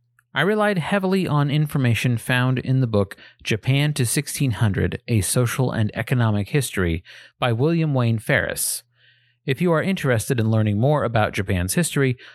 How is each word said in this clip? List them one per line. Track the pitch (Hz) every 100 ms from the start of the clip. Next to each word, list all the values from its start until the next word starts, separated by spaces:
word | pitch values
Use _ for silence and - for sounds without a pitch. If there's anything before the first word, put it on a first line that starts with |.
| _ _ _
I | -
relied | 170 214 208 190
heavily | 143 202 190 190 185
on | 147 143
information | 147 151 151 127 110 131 117
found | - 127 127 127
in | - 131
the | 123
book | 107 98 - - _
Japan | - 110 - 139 147
to | 147 117
sixteen | - 143 - 139
hundred, | 95 110 95 92 - -
A | 117
Social | - - 120 - 123
and | 117 107
Economic | - 110 127 113 104 98
History | 151 127 - 87 82 - - - _
by | 127
William | 113 147 170 160
Wayne | 135 117 113
Ferris. | - 123 - - - - - _ _ _ _ _ -
If | 135
you | 175
are | 160
interested | 143 190 139 120 - 127
in | 110
learning | 110 107 104
more | 131 147
about | 113 113 104
Japan's | - 95 92 90
history, | - 165 147 135 123 -